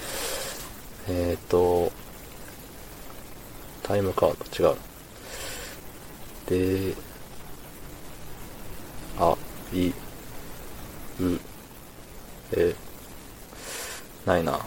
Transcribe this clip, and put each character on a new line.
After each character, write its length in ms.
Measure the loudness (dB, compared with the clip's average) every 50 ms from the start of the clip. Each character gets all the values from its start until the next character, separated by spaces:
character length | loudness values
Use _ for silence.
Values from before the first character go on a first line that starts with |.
| -6 -6 -4 -2 -2 -2 -2 -2 -4 -4 -6 -8 -8 -10 -10 -12 -12 -12 -12 -8 -4 0
え 280 | 2 2 4 4 2 0
ー 120 | 2 6
と、 400 | 8 8 10 10 8 8 6 4 2 -2 -10 -12 -12 -12 -12 -12 -12 -12 -12 -12 -12 -12 -12 -12 -12 -12 -12 -12 -12 -12 -12 -12 -12 -12 -12 -12 -12 -12 -12 -12 -12 -12 -12 -12 -10 -6 0
タ 140 | 2 4
イ 60 | 4 6
ム 100 | 4 6
カ 140 | 6 6 6
ー 320 | 6 4 -2 -4 2 6
ド、 100 | 8 8
違 20 | 8
う。 40 | 6 2 -10 -12 -14 -16 -14 -14 -14 -12 -10 -8 -8 -6 -6 -6 -6 -8 -8 -10 -10 -12 -12 -12 -12 -12 -12 -12 -12 -12 -12 -12 -6 -2 2 4 4 4 4 4 4 2 2 0
で、 20 | -2 -6 -10 -12 -12 -12 -10 -10 -10 -10 -10 -10 -10 -12 -12 -12 -12 -12 -12 -10 -10 -10 -10 -10 -8 -8 -8 -8 -8 -10 -10 -10 -8 -8 -8 -8 -8 -8 -8 -8 -8 -8 -4 2 6
あ、 180 | 8 8 8 6 2 -6 -8 -8 -6 0 2
い、 160 | 4 4 4
う、 40 | 4 2 -4 -10 -10 -10 -10 -8 -8 -8 -8 -8 -8 -8 -10 -10 -10 -10 -10 -10 -10 -10 -10 -6 -2 2 4 4 4 4 0 -6 -12 -14 -14 -14 -14 -16 -16 -16 -14 -14 -14 -14 -14 -14 -12 -12 -14 -12 -6 0 4
え、 220 | 6 6 6 6 2 -4 -12 -12 -12 -12 -12 -12 -12 -12 -12 -14 -14 -14 -14 -12 -12 -10 -8 -6 -6 -6 -6 -8 -8 -10 -12 -12 -2 4
な 140 | 6 6 8
い 60 | 6
な。 160 | 4 2 0 0